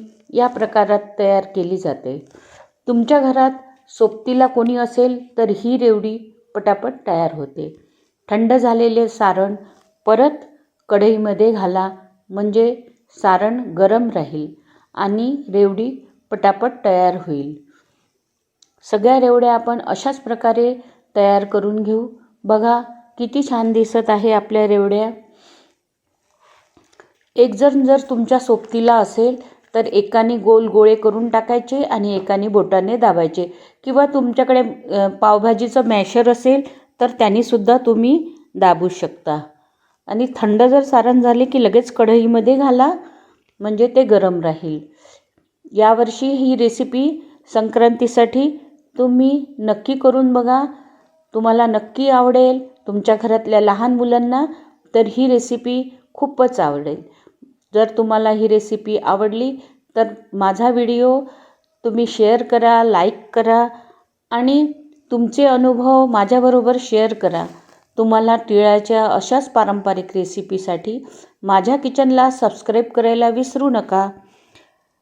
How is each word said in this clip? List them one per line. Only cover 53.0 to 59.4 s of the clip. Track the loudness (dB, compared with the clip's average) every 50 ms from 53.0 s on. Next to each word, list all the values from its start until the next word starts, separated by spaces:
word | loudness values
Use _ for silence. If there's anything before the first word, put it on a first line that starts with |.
| 0 0 0 0 0
घरातल्या | 0 -2 -2 0 0 2 2
लहान | 4 2 2 0 0 -2 0
मुलांना | 0 0 0 0 0 0 0 -2 -2 -2 -4 -6 -12 -20 _ _ _ _ _ 0
तर | 0 0
ही | 0 0 -2 0
रेसिपी | 2 2 0 0 -2 -6 -8 -6 -6 -6 -6 -6 -8 -12 -20 _ _ _
खूपच | -6 -6 -4 0 0 0 0 0 0
आवडेल. | -2 -2 -2 -4 -6 -8 -10 -10 -12 -18 _ _ _ _ _ _ _ -20 _ _ _ _ 0
जर | 0 0 0 0 -2
तुम्हाला | -2 0 0 0 2 0
ही | 0 0 2 2
रेसिपी | 2 2 0 -2 -6 -8 -6 -4 -4
आवडली | -4 -2 -2 -2 0 -2 -2 -2 -2